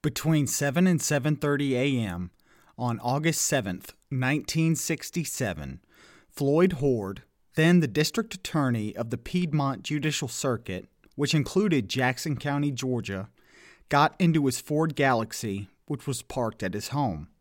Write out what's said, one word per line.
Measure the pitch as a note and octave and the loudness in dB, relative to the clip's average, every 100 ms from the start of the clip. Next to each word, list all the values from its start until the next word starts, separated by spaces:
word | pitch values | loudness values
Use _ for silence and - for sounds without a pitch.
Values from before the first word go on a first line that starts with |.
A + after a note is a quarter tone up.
| D3+ | -2
Between | A#2 D#3 D#3 C3+ | -2 2 2 2
seven | - C#3+ C3+ F#3 | 0 0 4 4
and | E3+ | 4
seven | - D3 C#3 D3+ | 2 0 2 0
thirty | D3 C#3+ C#3+ B2 | 2 2 2 2
A | C#3 B2+ | 2 2
M | G#2+ F2 F2 _ _ _ _ - | -2 -4 -8 _ _ _ _ -6
on | A#2+ A2+ | -4 -2
August | A#2+ C#3 D#3+ D#3 | -2 0 0 0
seventh, | - C#3+ G2 F2+ - - _ | 0 0 -2 -6 -10 -20 _
nineteen | C3 B2+ D3 - D#3+ D#3+ E3 | -2 0 0 -2 0 2 2
sixty-seven, | - E3 - - D#3 - A2+ D#2 C#2 C2+ _ _ - - _ | -2 -6 -4 -6 -6 -4 -4 -4 -8 -12 _ _ -20 -20 _
Floyd | - C#3 D3+ F#3 | -4 2 4 4
Hoard, | D#3+ C#3+ A#2+ F#2+ G2+ - _ _ - | 2 0 0 -2 -8 -14 _ _ 2
then | D#3+ F3+ | 6 6
the | D3 | 4
district | G#2 D#3 - A3+ - | 2 0 0 -4 -8
attorney | - D#3+ C3+ A#2+ G#2+ - | -4 0 2 0 -2 -6
of | A#2 | -6
the | A#2+ | -6
Piedmont | - F3+ F3 D3 C#3 A2+ | -2 -2 0 0 0 -4
Judicial | - D3+ D3+ D3 B2+ | -4 -2 -2 -2 -6
Circuit, | - C#3 A#2 - F#2 - _ _ - | -4 -2 -2 -4 -8 -10 _ _ -4
which | C#3+ | 0
included | D#3 - F#3+ G#3 D3+ G2 | 2 2 2 2 2 0
Jackson | C3 B2+ B2+ E3 C3 | 0 0 0 -4 -4
County, | D3 C#3+ D3 | -2 -2 -2
Georgia, | B2+ C3 B2 F#2+ G2 G2 _ _ - - - _ | -2 -2 -4 -4 -8 -8 _ _ -20 -20 -20 _
got | C#3+ D3+ - | 4 4 4
into | F3 D#3+ C#3 | 4 4 2
his | B2 | 0
Ford | - D3+ D#3+ C#3 | -4 0 0 2
Galaxy, | C#3 B2 A2 - A2 G2 G2 _ _ | 2 2 0 -6 -4 -6 -8 _ _
which | D3 - | -6 -4
was | B2+ | -6
parked | - - A2+ - | -6 -4 -4 -2
at | F#2+ G#2 | -4 -4
his | - | -4
home. | C#3 C3+ D#2+ D2 _ | -2 -2 -4 -10 _